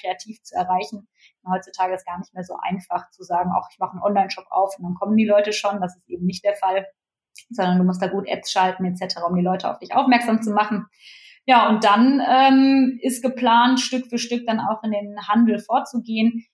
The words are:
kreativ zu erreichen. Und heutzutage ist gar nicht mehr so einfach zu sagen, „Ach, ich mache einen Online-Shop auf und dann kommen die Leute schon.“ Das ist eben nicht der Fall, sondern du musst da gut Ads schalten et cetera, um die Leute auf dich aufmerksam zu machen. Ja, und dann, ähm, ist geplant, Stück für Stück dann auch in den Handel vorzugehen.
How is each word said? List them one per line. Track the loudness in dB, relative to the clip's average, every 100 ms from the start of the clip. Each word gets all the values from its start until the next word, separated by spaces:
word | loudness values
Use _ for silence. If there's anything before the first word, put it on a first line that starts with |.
kreativ | -8 -8 -12 -20
zu | -8
erreichen. | -6 -2 -2 -4 -12 -18 _ _ _
Und | -6
heutzutage | -6 -6 -4 -4
ist | -4 -8
gar | -12
nicht | -10
mehr | -12
so | -12 -8
einfach | -6 -6 -6 -8 -8
zu | _
sagen, | -4 -2 0 -2
„Ach, | -4
ich | _
mache | -8
einen | -4
Online-Shop | 0 0 -2 -6 -4
auf | -2 -2 -4
und |
dann | -10
kommen | -4 2 2
die | 4
Leute | 4 2
schon.“ | -2 -4 -2
Das | -6 -8
ist | _
eben | -4 -4
nicht | -2
der | -4
Fall, | -2 -2 -2 -4 _ _ _ _ -20 _
sondern | -2 0 2
du |
musst | 2 0
da | -4
gut | -4 -4
Ads | -8 -4
schalten | 0 0 -2
et | -6 -6
cetera, | -8 -6 -2
um |
die | 0
Leute | 0 -2 -4
auf | -8
dich | -2
aufmerksam | 0 4 2 2 0
zu | 0
machen. | -2 -2 -4 -8 _ -20 -20 -20 _ 2
Ja, | 4 4
und | 4
dann, | 4 6 4 4 2
ähm, | 4 6 6 6 4 2 0
ist | -4 -2
geplant, | -4 -2 2 4 6 4
Stück | 0 -4 -4
für | -6
Stück | -4 -4 -2
dann | -2
auch | -2 -4
in | -4
den | -6 -6 -10 0
Handel | 4 4 2
vorzugehen. | -2 -2 -2 -6 -4 0 0 0 -10